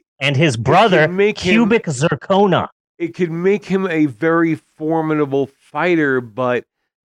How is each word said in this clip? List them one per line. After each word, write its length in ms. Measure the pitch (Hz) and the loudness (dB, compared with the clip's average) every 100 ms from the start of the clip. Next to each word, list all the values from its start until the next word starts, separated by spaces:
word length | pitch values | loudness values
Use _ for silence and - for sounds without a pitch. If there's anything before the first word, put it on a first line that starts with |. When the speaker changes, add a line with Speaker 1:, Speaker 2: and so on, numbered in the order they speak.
| _ _ | _ _
Speaker 1:
And 160 | 135 135 | -2 0
his 200 | 160 117 | 0 0
Speaker 2:
it 20 | |
could 60 | |
Speaker 1:
brother, 440 | 113 170 226 180 160 | 2 4 4 4 2
Speaker 2:
make 320 | 185 208 208 | 2 0 0
him 140 | 180 | 0
Speaker 1:
cubic 320 | 220 226 226 185 | 2 2 0 -2
zircona. 840 | 127 160 151 - 190 202 151 85 _ _ - | -2 -2 -2 -2 0 2 0 -2 _ _ -12
Speaker 2:
it 160 | 170 - | -10 -6
could 160 | 180 | -6
make 340 | 165 180 202 - | -2 -2 -2 -2
him 220 | 190 190 | -4 -2
a 180 | 160 151 | 0 -2
very 480 | 110 165 165 165 151 | 0 0 0 0 -2
formidable 920 | - _ 156 165 156 156 143 139 135 | -8 _ -4 -4 -2 -2 -2 -2 -4
fighter, 720 | _ _ 147 175 170 147 131 | _ _ -6 -2 0 0 -2
but 440 | 120 104 127 123 - _ _ _ _ | -4 -6 -4 -4 -6 _ _ _ _